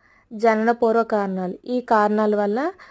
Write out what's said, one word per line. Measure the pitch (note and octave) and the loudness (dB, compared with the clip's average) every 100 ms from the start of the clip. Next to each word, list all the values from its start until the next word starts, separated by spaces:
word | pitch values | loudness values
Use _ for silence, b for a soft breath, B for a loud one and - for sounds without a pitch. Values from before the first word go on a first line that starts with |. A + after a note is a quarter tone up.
| b b b | b b b
జనన | A3 A3+ A3 A3+ | 0 2 2 0
పూర్వ | A#3 A3+ A3+ | 2 2 2
కారణాలు. | A3+ G#3+ G3 F#3 F3+ - - | 0 -2 -2 -4 -6 -8 -6
ఈ | B3 | -6
కారణాల | A#3+ A3 G#3 G#3+ G#3+ G#3 | 0 2 2 2 0 0
వల్ల | G3+ A3 D#4+ F#4+ b | -2 -2 -4 -8 b